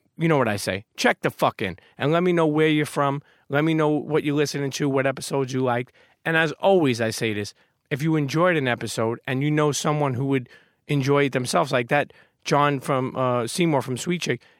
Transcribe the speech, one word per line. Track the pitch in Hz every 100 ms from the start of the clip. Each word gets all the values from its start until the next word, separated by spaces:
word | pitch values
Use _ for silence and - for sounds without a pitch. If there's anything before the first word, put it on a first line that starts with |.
| _ -
You | 165
know | 151
what | 117
I | 104
say. | - 98 - -
Check | 240 -
the | 151
fuck | - 135 -
in. | 98 85 _ -
And | 135
let | 165
me | 180
know | 170 160
where | 151 156
you're | 151
from. | 147 156 143 143 - _ -
Let | 139
me | 160
know | 160 151
what | 151 - 156
you're | 143 147
listening | 143 147 139
to, | - 143
what | 135 135
episodes | 131 - 139 131
you | 131
liked. | 131 120 127 _ _ _
And | - 165
as | 160
always, | - 202 190 143 117
I | 110
say | - 117
this. | 104 101 - _ _ -
If | 139
you | 160 156
enjoyed | 139 147 180 160
an | 131
episode | 120 113 - 113 120 -
and | 131
you | 147
know | 151 151
someone | 135 160 151 143
who | 120 139
would | 135 120 - _ _ -
enjoy | 147 131 143
it | 143
themselves, | 131 120 180 151
like | 135 120
that | 147 - - _ _
John | - 147 143 139
from, | - 135 131 -
uh, | 127 123 113
Seymour | - 170 143
from | 127 123
Sweet | - 175
Chick, | 151 127 _